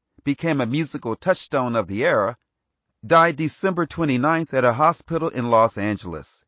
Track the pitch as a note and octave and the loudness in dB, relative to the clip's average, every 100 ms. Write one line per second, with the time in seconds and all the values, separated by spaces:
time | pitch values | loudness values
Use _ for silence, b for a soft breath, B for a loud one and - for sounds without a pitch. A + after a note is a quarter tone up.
0 | _ _ C#3+ C#3 E3 C#3+ A#2 D3 D#3 C#3+ | _ _ -6 -2 -2 0 0 -2 -4 -6
1 | A#2+ A2 F#3 F3+ - C#3+ B2 A#2 F#2 G2+ | -8 -4 -2 -2 -2 -4 -2 -2 -2 -2
2 | D#3+ B2+ G2 B2 _ _ _ _ _ _ | 0 0 0 -4 _ _ _ _ _ _
3 | A2 E3 E3+ C#3+ D#3 - F#3+ F3 D#3+ - | 2 4 4 2 -4 -2 -2 0 -4 -2
4 | D#3 B2 D3 E3 D#3+ C3+ B2 A#2 D#3+ E3 | 0 0 2 0 0 0 2 4 2 0
5 | - E3 E3 - A#2+ A2+ A2+ - G2+ G2+ | -4 -4 -4 -4 2 4 4 2 -4 -4
6 | F#2 D#2 - - | -6 -12 -14 -20